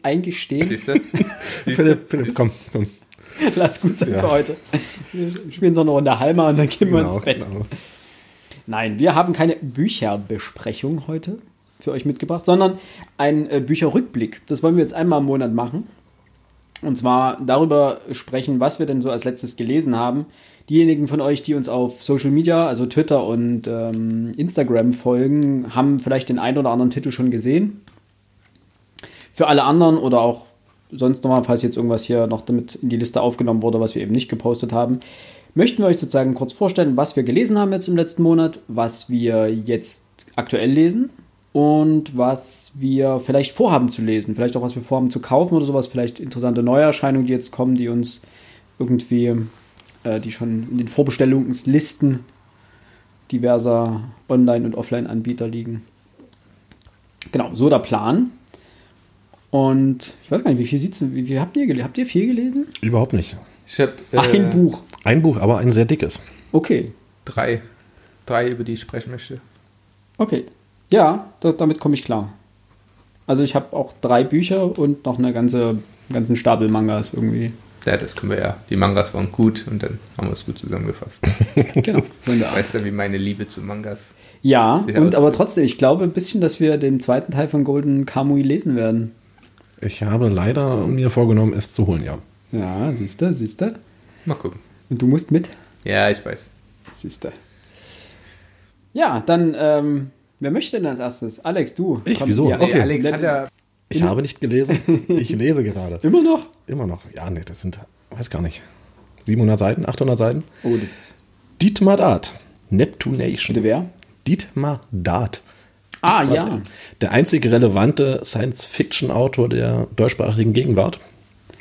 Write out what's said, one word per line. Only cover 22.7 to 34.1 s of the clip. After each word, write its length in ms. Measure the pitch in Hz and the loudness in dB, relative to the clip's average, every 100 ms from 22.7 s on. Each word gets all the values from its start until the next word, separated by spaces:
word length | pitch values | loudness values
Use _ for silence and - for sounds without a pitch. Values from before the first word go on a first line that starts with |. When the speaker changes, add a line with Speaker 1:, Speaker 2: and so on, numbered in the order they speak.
| 120 | -2
Speaker 1:
Twitter 400 | 123 151 151 139 | -2 0 2 2
und, 420 | 110 117 120 117 117 | 2 0 0 -2 -4
ähm, 680 | 117 113 113 113 113 117 - | -4 -4 -4 -4 -4 -4 -4
Instagram 560 | 143 - 123 117 120 | -2 0 2 2 2
folgen, 800 | 123 123 123 135 147 143 131 117 | 0 0 2 2 2 2 0 -2
haben 240 | 123 139 139 | 0 2 2
vielleicht 300 | 127 135 127 | 0 -2 0
den 100 | 123 | -2
einen 200 | 117 139 | 0 0
oder 100 | 131 | 0
anderen 200 | 120 123 | 2 2
Titel 200 | 135 135 | 0 -4
schon 200 | 123 127 | -2 0
gesehen. 500 | 117 123 160 208 - - _ _ _ _ _ _ _ _ _ _ - - - - | 0 2 2 0 -4 -18 _ _ _ _ _ _ _ _ _ _ -20 -20 -20 -8
Für 140 | - 151 | 0 4
alle 140 | 143 | 4
anderen 320 | 131 165 170 160 | 4 6 6 4
oder 240 | 127 120 | 2 2
auch 240 | 120 120 - _ _ _ _ | 2 0 -10 _ _ _ _
sonst 320 | 127 127 135 | -2 0 0
nochmal, 180 | 131 127 | 2 2
falls 200 | 123 117 | 2 0
jetzt 140 | 120 117 | 0 -2
irgendwas 260 | 120 113 | 0 -2
hier 220 | - 120 113 | 0 0 0
noch 160 | 110 | -2
damit 320 | - 123 - - | -2 -2 -2 -6
in 140 | 123 | -4
die 60 | 117 | -2
Liste 240 | 117 - | -2 0
aufgenommen 400 | 120 120 120 113 | 0 0 0 0
wurde, 180 | 113 110 | 0 0
was 140 | 113 | -2
wir 80 | - | -4
eben 100 | 101 | -2